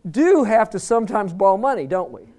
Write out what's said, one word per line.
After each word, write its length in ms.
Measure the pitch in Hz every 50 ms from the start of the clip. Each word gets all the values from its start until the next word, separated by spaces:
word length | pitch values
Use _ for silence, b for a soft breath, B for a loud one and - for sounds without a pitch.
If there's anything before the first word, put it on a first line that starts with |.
| - 180
do 360 | 151 226 302 359 392 330 269
have 260 | 208 220 226 220 214
to 80 | - 190
sometimes 520 | - - 233 233 226 202 233 220 208 190
borrow 260 | 165 185 196 196 190 196
money, 280 | 226 269 269 214 143
don't 260 | 135 175 185 180 -
we? 120 | 123 95 90 113 _